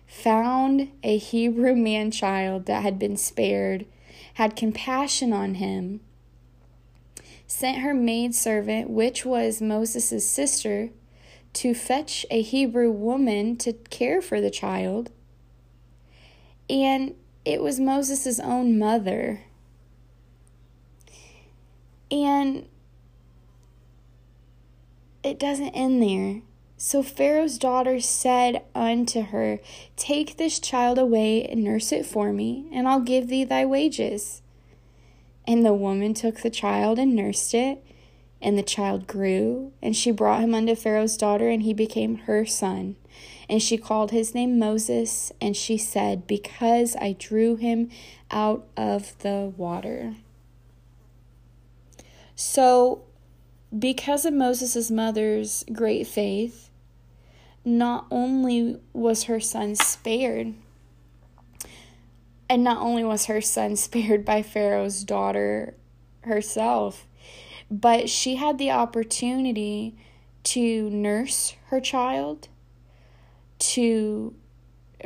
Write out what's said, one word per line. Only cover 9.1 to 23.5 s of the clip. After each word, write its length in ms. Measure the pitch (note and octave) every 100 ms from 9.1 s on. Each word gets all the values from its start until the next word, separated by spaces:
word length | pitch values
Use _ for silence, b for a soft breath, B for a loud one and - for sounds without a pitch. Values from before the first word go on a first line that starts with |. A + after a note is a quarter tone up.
| B3
was 380 | B3+ B3 A3+ A3
Moses' 640 | A3 G#3+ A3+ A#3+ A3 A3+ -
sister, 640 | - C#4 - G#3+ G3+ A#3 - - b b b b
to 200 | - B3
fetch 500 | A#3 - C4 D4+ - -
a 100 | A3+
Hebrew 500 | A3 C4+ C4 A#3+ A#3
woman 640 | G#3 A3 C4 B3+ G#3 G#3+ A#3
to 160 | A#3+
care 480 | A3+ - - B3 F4
for 180 | F4 G#3
the 100 | G3+
child. 600 | G3+ G3 F#3+ F#3 G#3 A#3+ - - - - - - - - - b b b b b b -
And 440 | C4+ C4+ C4+ C4+ - - -
it 180 | - -
was 160 | C#4+ C4
Moses' 640 | C4+ C4+ C4+ C4+ C4 A#3
own 380 | - B3 B3 G#3+
mother. 640 | G#3+ A3+ F#3+ G#3 - G#3 - - - - - - - - - - - - - - - - - b b b b b b - - - -
And 540 | C#4+ C#4+ C#4 C#4 C4+ - - - - - - - - -